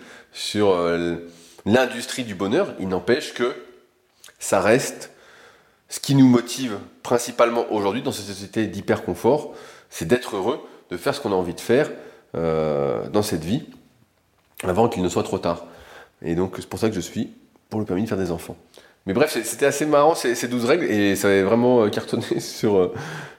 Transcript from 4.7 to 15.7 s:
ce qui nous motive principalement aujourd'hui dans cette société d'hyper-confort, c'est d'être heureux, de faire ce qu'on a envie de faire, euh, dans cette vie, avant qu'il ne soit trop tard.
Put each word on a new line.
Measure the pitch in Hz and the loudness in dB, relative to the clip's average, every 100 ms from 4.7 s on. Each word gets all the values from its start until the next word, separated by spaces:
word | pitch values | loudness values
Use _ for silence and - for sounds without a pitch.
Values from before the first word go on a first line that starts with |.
| 131 - - - - - - - _ _ _ - | 4 2 -10 -16 -20 -20 -20 -20 _ _ _ -14
ce | - | -8
qui | - 139 | 2 6
nous | 131 | 8
motive | 120 - - 127 101 - _ | 8 2 -6 -6 -6 -12 _
principalement | - 120 - 120 117 117 - | -2 -2 0 2 2 2 -2
aujourd'hui | 104 98 117 | 0 0 -2
dans | 139 | -4
cette | 110 101 | -6 -8
société | 95 98 113 101 | -12 -8 -4 -4
d'hyper-confort, | 95 104 104 - 87 113 147 - - - - _ | -4 -2 -2 -2 0 2 2 0 -14 -20 -20 _
c'est | - 165 | -6 0
d'être | 123 - 101 | 0 0 -4
heureux, | 101 156 - - - | -2 -4 -8 -20 -12
de | 90 | -6
faire | 143 - | -4 -4
ce | |
qu'on | 107 | 0
a | 95 | 0
envie | 87 | -2
de | 85 | -4
faire, | - 123 147 - - - _ - | 0 2 2 -4 -16 -20 _ -4
euh, | 82 80 78 71 69 55 52 | -2 0 0 0 -2 -4 -2
dans | 104 | -2
cette | 104 87 | 0 -4
vie, | 80 139 - - _ _ _ _ _ _ _ - | -2 -4 -6 -20 _ _ _ _ _ _ _ -10
avant | 98 90 117 | -2 2 2
qu'il | 98 | 2
ne | 90 | -2
soit | 110 | 0
trop | - 95 | -2 -2
tard. | 87 85 - | -2 -4 -8